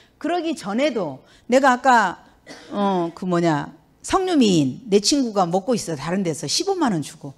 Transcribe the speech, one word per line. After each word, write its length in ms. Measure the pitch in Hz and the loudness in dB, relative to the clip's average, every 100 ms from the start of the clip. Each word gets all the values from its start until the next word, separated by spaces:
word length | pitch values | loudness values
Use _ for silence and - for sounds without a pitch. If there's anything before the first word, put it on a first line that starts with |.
| _ _ | _ _
그러기 360 | 302 349 330 | -4 -4 -4
전에도 680 | 302 190 208 302 233 165 131 _ _ _ | -6 -6 -2 -2 -2 -6 -8 _ _ _
내가 240 | 247 269 | 2 4
아까, 520 | 247 269 240 190 - - _ - - - | 4 4 4 2 -4 -18 _ -20 -20 -10
어, 400 | 202 196 185 165 | -2 0 0 -2
그 100 | - | -6
뭐냐, 520 | 185 170 170 147 156 - _ _ | -2 2 2 0 -4 -14 _ _
석류미인 800 | - 370 370 320 220 175 135 143 254 | -2 0 2 4 4 4 2 -4 0
내 140 | 202 | 0
친구가 460 | 202 285 247 202 175 | 2 0 0 0 0
먹고 280 | 185 190 | 0 -2
있어, 220 | 220 - 151 | -4 -4 -8
다른 260 | 151 185 | -4 -2
데서 240 | 175 147 147 | -2 -4 -4
십오만 460 | - 370 381 285 | -4 -2 0 0
원 100 | 175 | 0
주고. 320 | 135 - 143 | -6 -12 -18